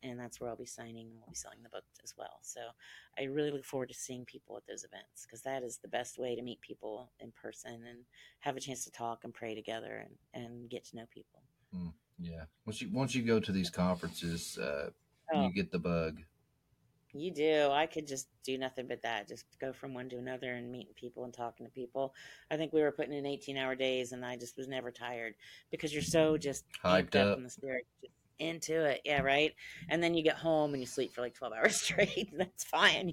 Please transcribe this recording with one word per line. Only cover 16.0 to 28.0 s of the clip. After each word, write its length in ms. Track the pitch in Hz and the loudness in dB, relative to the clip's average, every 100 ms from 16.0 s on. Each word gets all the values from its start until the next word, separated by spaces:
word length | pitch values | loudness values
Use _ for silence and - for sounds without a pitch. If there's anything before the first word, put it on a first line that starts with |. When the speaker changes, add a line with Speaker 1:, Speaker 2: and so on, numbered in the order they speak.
| 80 80 - _ _ _ _ _ _ _ _ | 2 -4 -14 _ _ _ _ _ _ _ _
Speaker 1:
You 180 | 143 175 | -8 -4
do. 380 | 151 156 156 143 | 4 6 8 8
I 160 | 139 160 | 6 4
could 220 | 160 147 | 0 -4
just 200 | 131 - _ | -6 -8 _
do 160 | - 131 | -4 -2
nothing 300 | 131 131 123 | -2 -4 -4
but 140 | 120 | -4
that. 260 | 117 110 104 | -2 -2 -4
Just 180 | 117 - - | -12 -16 -8
go 120 | 135 | -6
from 220 | 127 139 | -6 -8
one 140 | 127 127 | -8 -8
to 100 | 123 | -8
another 360 | 127 127 127 | -6 -6 -4
and 180 | 123 120 | -6 -6
meeting 220 | 123 - | -10 -12
people 300 | - 123 - | -12 -12 -10
and 80 | 123 | -10
talking 320 | 120 117 - | -6 -8 -8
to 60 | 123 | -12
people. 400 | 131 120 135 135 - - - - | -10 -6 -2 -4 -6 -18 -20 -4
I 60 | 156 | -2
think 160 | 156 | 4
we 100 | 156 | 6
were 80 | 147 | 6
putting 220 | 147 131 | 4 -2
in 120 | 147 | -2
eighteen-hour 520 | 139 139 - 135 131 131 | -2 -4 -4 0 0 2
days, 340 | 131 127 120 | 4 2 0
and 120 | 123 123 | -4 -6
I 100 | 123 | -6
just 200 | 120 - | -8 -8
was 100 | 131 | -4
never 240 | 131 123 | -4 -4
tired, 460 | 120 120 123 113 - - - _ | -6 -6 -6 -6 -8 -18 -20 _
because 220 | 160 156 | -4 -2
you're 100 | 147 | -2
so 340 | 160 165 160 156 | 4 6 6 4
just 280 | 143 131 - - | 0 -4 -8 -2
Speaker 2:
Hyped 320 | 90 92 90 | 4 4 6
Speaker 1:
amped 0 | |
up 140 | 101 101 | 6 6
Speaker 2:
up. 60 | 101 | 4
Speaker 1:
in 60 | |
the 60 | 127 | -2
spirit. 360 | - 135 127 - _ | -10 -6 -6 -8 _